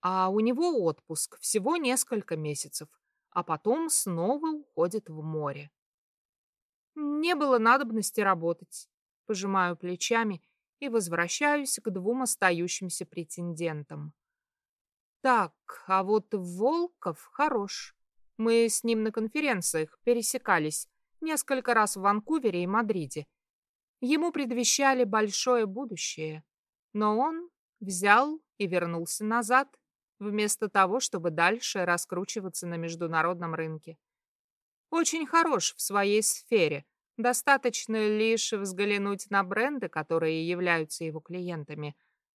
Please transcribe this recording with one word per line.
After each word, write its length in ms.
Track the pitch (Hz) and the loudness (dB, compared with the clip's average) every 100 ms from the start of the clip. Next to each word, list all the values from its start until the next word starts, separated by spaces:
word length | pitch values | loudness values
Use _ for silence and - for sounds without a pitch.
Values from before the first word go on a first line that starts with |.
А 280 | 180 190 185 | 0 2 2
у 120 | 202 | 4
него 420 | 220 254 349 294 | 2 2 2 2
отпуск 540 | 170 151 _ 160 - - | 0 -2 _ -6 -6 -6
всего 360 | - 220 202 339 | -2 0 2 0
несколько 600 | 277 254 - 220 196 165 | 2 0 0 -4 -4 -6
месяцев, 520 | 151 147 - - 151 _ _ _ _ | -4 -6 -8 -10 -14 _ _ _ _
а 120 | 175 | -6
потом 460 | - 160 - 277 330 | -2 -2 0 0 2
снова 600 | - - 170 180 285 320 | 0 0 -2 0 0 -2
уходит 580 | 302 285 - 170 214 208 | -4 -8 -2 0 0 -8
в 140 | 156 | -12
море. 480 | 156 156 147 143 147 _ _ _ _ _ _ _ _ _ _ _ _ | -6 -4 -4 -6 -14 _ _ _ _ _ _ _ _ _ _ _ _
Не 400 | - 294 294 330 | -8 -4 -2 0
было 240 | 339 285 247 | 0 2 4
надобности 640 | 226 262 262 220 202 - | 6 4 2 -4 -4 0
работать. 680 | 202 185 165 170 - - - _ _ _ _ | 0 2 0 -4 -8 -20 -20 _ _ _ _
Пожимаю 500 | 196 196 196 180 170 | -4 0 0 0 -2
плечами 680 | 180 180 - 226 226 180 _ _ _ _ | -6 -6 0 0 0 -4 _ _ _ _
и 100 | 285 | -2
возвращаюсь 920 | 226 175 165 175 - 294 294 269 - | -2 0 0 0 2 2 2 0 -4
к 80 | - | -4
двум 320 | 185 185 247 | -4 -2 0
остающимся 840 | 247 - 190 170 175 - 185 - | 0 2 2 2 -2 -4 -6 -8
претендентам. 1080 | 170 - 165 - 175 160 170 151 147 156 147 _ _ _ _ _ _ _ _ _ _ _ | -10 -10 -10 -8 -8 -4 -4 -4 -10 -12 -12 _ _ _ _ _ _ _ _ _ _ _
Так, 300 | 262 240 180 _ _ - - | 2 2 2 _ _ -18 0
а 160 | 190 | 2
вот 240 | 190 214 208 | 4 0 0
Волков 960 | 208 180 175 226 330 349 _ 185 156 - | -6 -6 0 0 2 -2 _ -8 -8 -12
хорош. 640 | - 294 240 202 - - _ _ _ _ - | 0 0 0 -4 -8 -14 _ _ _ _ -4
Мы 300 | 226 233 226 | 2 4 4
с 160 | - | 2
ним 180 | 233 226 | 0 0
на 80 | 220 | 0
конференциях 880 | 214 220 302 302 214 170 160 156 _ | -2 -2 0 0 0 0 -2 -4 _
пересекались 840 | - 240 220 170 - 180 156 - - _ _ _ | 0 2 2 -4 2 2 2 -4 -10 _ _ _
несколько 540 | 320 302 - 262 - | -4 -4 0 -2 2
раз 220 | 233 208 - | 2 2 2
в 60 | |
Ванкувере 600 | 190 208 214 311 254 180 | 0 0 0 0 0 0
и 40 | 175 | 0
Мадриде. 600 | 208 214 196 143 - 147 _ _ _ _ _ _ _ | 0 0 -2 -4 -8 -12 _ _ _ _ _ _ _
Ему 300 | 254 302 339 | 0 2 2
предвещали 720 | 320 269 240 233 - 277 262 | -2 -2 0 2 4 4 4
большое 600 | 233 214 214 190 - 247 214 | 2 2 0 0 2 2 2
будущее, 800 | 196 262 185 - - 156 156 _ _ _ _ _ | -4 -8 -6 -8 -6 -8 -10 _ _ _ _ _
но 260 | 208 214 214 | -2 0 2
он 300 | 277 330 349 _ _ _ | 0 -2 -10 _ _ _
взял 600 | 196 180 202 208 285 311 _ _ | -8 -2 6 6 6 -4 _ _
и 80 | 196 | 0
вернулся 580 | 175 170 170 165 - | 0 0 -4 -4 -4
назад, 440 | 214 233 220 254 269 _ _ _ _ _ | -2 -2 4 2 2 _ _ _ _ _
вместо 500 | 202 208 208 - 208 | -6 0 0 0 0
того, 320 | 202 190 226 | 4 4 2
чтобы 300 | - 190 170 | -2 -2 -4
дальше 540 | 156 170 226 - - | 2 2 2 -4 -2
раскручиваться 840 | 175 175 - 180 196 - 190 - 175 | 0 0 -2 -6 -6 -6 -8 -8 -8
на 100 | 170 | -6
международном 800 | 170 165 170 160 165 175 170 | -6 -6 -2 0 0 -2 -6
рынке. 440 | 160 160 160 - 160 _ _ _ _ _ _ _ _ _ | -6 -6 -8 -14 -20 _ _ _ _ _ _ _ _ _
Очень 360 | 330 330 330 311 | 0 0 -2 2
хорош 480 | 330 330 254 - | 2 4 2 0
в 60 | - | -4
своей 420 | - 196 202 208 | -2 0 2 2
сфере. 600 | 214 - - 226 160 143 - _ _ - | 2 -2 2 4 4 0 -10 _ _ -2
Достаточно 800 | 233 247 - 277 254 - - 220 214 | 0 0 4 4 4 -2 -4 0 2
лишь 460 | 214 220 226 - | 2 2 2 0
взглянуть 800 | 208 196 185 208 202 202 196 - | -4 -4 -2 0 0 -2 -4 0
на 120 | 202 | 0
бренды, 460 | 185 196 247 285 180 | 0 0 0 -2 -6
которые 580 | - 156 165 160 160 165 | -6 -2 0 2 0 -2
являются 580 | 175 180 170 156 - | -2 2 0 0 -6
его 160 | 165 156 | -8 -8
клиентами. 760 | - 180 180 170 147 151 147 - _ _ _ | -10 -8 -6 -8 -8 -8 -8 -10 _ _ _